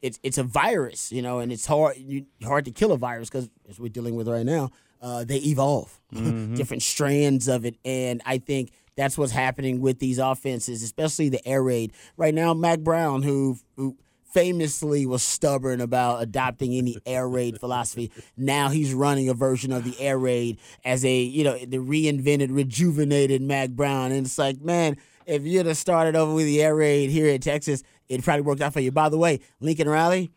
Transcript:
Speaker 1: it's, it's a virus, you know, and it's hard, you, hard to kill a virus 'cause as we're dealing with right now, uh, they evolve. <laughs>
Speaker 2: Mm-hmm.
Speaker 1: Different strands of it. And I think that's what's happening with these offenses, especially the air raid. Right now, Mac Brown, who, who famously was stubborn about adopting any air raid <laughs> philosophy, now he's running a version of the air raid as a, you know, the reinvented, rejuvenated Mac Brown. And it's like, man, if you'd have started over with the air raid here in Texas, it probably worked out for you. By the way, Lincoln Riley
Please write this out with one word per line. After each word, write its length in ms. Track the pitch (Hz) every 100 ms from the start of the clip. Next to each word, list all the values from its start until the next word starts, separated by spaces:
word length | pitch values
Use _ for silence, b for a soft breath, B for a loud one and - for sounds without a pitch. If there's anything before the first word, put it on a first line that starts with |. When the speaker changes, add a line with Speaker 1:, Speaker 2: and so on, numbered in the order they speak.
Speaker 1:
it's, 160 | 131 113
it's 160 | 135 131
a 60 |
virus, 680 | 123 127 175 220 127 - -
you 120 | 120
know, 160 | 123 123
and 120 | 120
it's 140 | 117 -
hard, 320 | 151 151 131
you, 300 | 135 139 139 _
hard 220 | 110 139 139
to 60 |
kill 200 | 113 214
a 60 | 151
virus 340 | 123 120 117
'cause 180 | 135 120 _ _
as 120 | 101
we're 100 | 120
dealing 240 | 110 120 117
with 120 | 113
right 180 | 117 117
now, 240 | 160 135 b b b
uh, 220 | 123 120
they 140 | 117 139
evolve. 580 | 147 139 139 143 - - _
<laughs> 80 |
Speaker 2:
Mm-hmm. 420 | 110 113 113 110 120
Speaker 1:
Different 260 | 123 120
strands 640 | - - 143 143 147 135 120
of 160 | 127 117
it. 100 | 113
And 380 | 127 131 127 120 120
I 120 | 131
think 340 | - 139 123 b b -
that's 220 | 139 139
what's 160 | 139
happening 480 | 117 131 131 135 127
with 180 | 131 131
these 200 | 131 127
offenses, 640 | 131 131 139 123 110 117
especially 460 | 113 - 156 - 151
the 180 | 131 -
air 160 | 135
raid. 300 | 131 120 113 B B -
Right 180 | 160
now, 200 | 156 165
Mac 260 | 165 170 165
Brown, 440 | 156 165 160 135
who, 340 | 143 139 135 127 _ -
who 220 | 135 127 _ _
famously 800 | _ - 180 180 156 - 151 147 135
was 160 | 123
stubborn 600 | - - 156 139 131 123
about 400 | 123 127 123 120
adopting 520 | 117 131 127 120 131 127
any 200 | 123 113 -
air 220 | 127 127
raid 320 | 127 123 113
<laughs> 0 |
philosophy, 500 | 123 123 117 - 113 B B -
now 320 | 131 143 139
he's 240 | 151 143
running 340 | 131 143 139 131
a 60 |
version 400 | 123 131 131 135
of 100 | 127
the 160 | 120 123
air 180 | 139 135
raid 400 | 127 123 120 110 B B 127
as 180 | 127
a, 160 | 131 127
you 220 | 123 139
know, 140 | 147 127
the 200 | 127 131
reinvented, 760 | 127 151 156 143 135 147 139 135
rejuvenated 840 | 139 117 175 147 147 143 139 135
Mac 300 | 135 139 131
Brown. 420 | 123 143 135 131
And 120 | 135 131
it's 120 | -
like, 240 | 139 135
man, 340 | 151 175 165 139 b b -
if 180 | 151 143
you'd 200 | 180 170
have 100 | 156
started 380 | - 170 160 160
over 180 | 156
with 120 | 156 156
the 180 | 147
air 100 | 156
raid 360 | 156 151 143 139
here 180 | 156 156
in 140 | 139
Texas, 420 | 139 147 147 135 b b _
it 160 | 127
probably 200 | 123 147
worked 180 | 143 139
out 100 | 143
for 80 | 143
you. 140 | 131
By 160 | 139 156
the 80 | 156
way, 240 | 170 139 b b
Lincoln 300 | 147 160 147
Riley 420 | 151 165 185 175